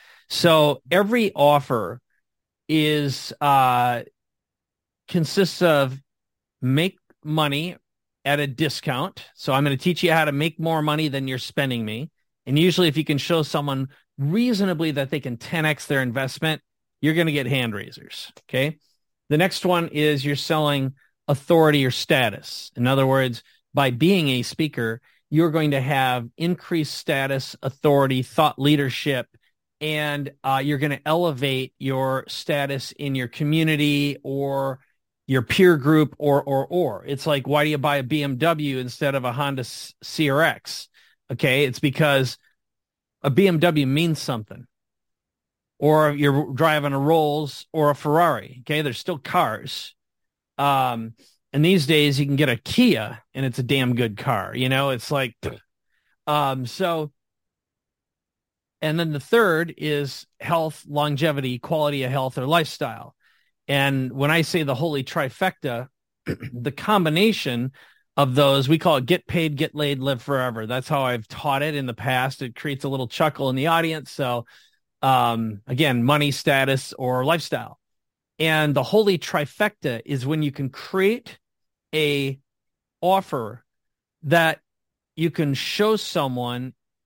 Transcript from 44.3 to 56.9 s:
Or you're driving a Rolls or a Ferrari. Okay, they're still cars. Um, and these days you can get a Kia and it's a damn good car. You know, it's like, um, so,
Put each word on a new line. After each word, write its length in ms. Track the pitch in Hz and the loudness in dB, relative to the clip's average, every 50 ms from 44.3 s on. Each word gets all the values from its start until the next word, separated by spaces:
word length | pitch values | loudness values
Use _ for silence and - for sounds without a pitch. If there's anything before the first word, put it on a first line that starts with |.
| 127 110 107 - 101 - 131 - _ _ _ _ _ _ _ _ _ _ _ _ _ _ _ _ _ _ _ _ _ _ | -6 -6 -8 -12 -16 -20 -20 -20 _ _ _ _ _ _ _ _ _ _ _ _ _ _ _ _ _ _ _ _ _ _
Or 320 | 143 151 156 156 156 147 | 2 4 4 6 4 4
you're 440 | 143 143 147 143 135 143 151 - 135 | 2 2 2 2 4 2 0 -2 0
driving 400 | 120 160 160 151 151 143 143 139 | 2 2 4 4 2 0 0 0
a 40 | 139 | 0
Rolls 680 | 139 151 165 165 151 147 143 156 151 131 - - - - - | 2 4 4 4 4 2 0 -2 -4 -6 -8 -12 -16 -6 -2
or 180 | 160 147 147 | 2 2 2
a 40 | 139 | 2
Ferrari. 680 | - - 147 151 165 175 165 131 107 - - 127 127 117 | 2 0 2 4 4 4 4 2 0 -6 -10 -18 -14 -6
Okay, 180 | - 151 156 | -4 -2 -2
they're 140 | 147 139 117 | -2 -2 -6
still 240 | - - - 175 135 | -6 -6 -8 -8 -8
cars. 760 | - - - 180 156 113 110 - - 143 - - - - - _ _ _ _ _ _ _ _ _ _ _ _ | -8 -2 0 0 0 0 -2 -6 -8 -10 -12 -12 -12 -14 -18 _ _ _ _ _ _ _ _ _ _ _ _
Um, 580 | - 139 143 139 135 131 127 120 117 113 117 - _ _ _ _ _ _ _ - | -2 0 2 2 2 0 0 -2 -4 -8 -12 -14 _ _ _ _ _ _ _ 0
and 120 | 143 151 | 2 4
these 220 | 180 196 175 135 | 4 4 4 4
days 320 | 139 165 151 147 147 139 139 | 4 4 4 4 4 2 0
you 80 | 143 | 0
can 100 | 139 139 | 0 2
get 120 | 135 151 131 | 2 2 2
a 80 | 120 | 0
Kia 640 | 113 - - - 233 247 233 147 110 107 117 120 - _ _ _ | -2 -4 -2 2 4 4 4 4 2 -2 -6 -10 -14 _ _ _
and 120 | 131 135 | -6 -4
it's 120 | 131 - 143 | -4 -4 -4
a 40 | 123 | -2
damn 320 | 120 139 135 127 123 120 | 0 0 2 2 2 0
good 220 | 117 123 110 101 | 0 0 -2 -4
car. 400 | - - 135 120 98 95 98 110 | -4 -4 -2 -2 -2 -2 -4 -4
You 120 | 123 127 127 | -4 -2 0
know, 220 | 135 135 139 139 | 0 0 0 0
it's 200 | 131 120 - - | -2 -4 -4 -4
like, 260 | 151 139 131 120 - _ - - - - _ _ _ _ _ _ _ _ _ _ _ _ _ | -2 -2 -2 -4 -6 _ -10 -10 -10 -12 _ _ _ _ _ _ _ _ _ _ _ _ _
um, 400 | 151 147 147 143 135 135 131 127 | -2 0 0 0 0 -2 -4 -6
so, 460 | 117 - - 190 175 | -8 -6 -4 -2 -2